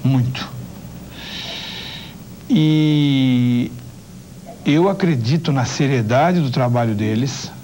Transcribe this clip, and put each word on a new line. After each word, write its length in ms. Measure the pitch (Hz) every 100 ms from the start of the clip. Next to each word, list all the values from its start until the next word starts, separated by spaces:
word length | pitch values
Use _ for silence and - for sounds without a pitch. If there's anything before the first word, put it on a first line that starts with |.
Muito. 440 | 127 135 123 131 - - - - - - - - - - - - - - - - - - - - -
E 1200 | 226 156 156 151 151 143 135 131 127 123 120 123 - - - - - - - - - -
eu 240 | 147 185
acredito 640 | 196 185 139 110 160 -
na 140 | 139 120
seriedade 720 | - 143 131 107 123 165 180
do 100 | 139
trabalho 460 | 127 123 120 117 104
deles 560 | 107 110 135 - - -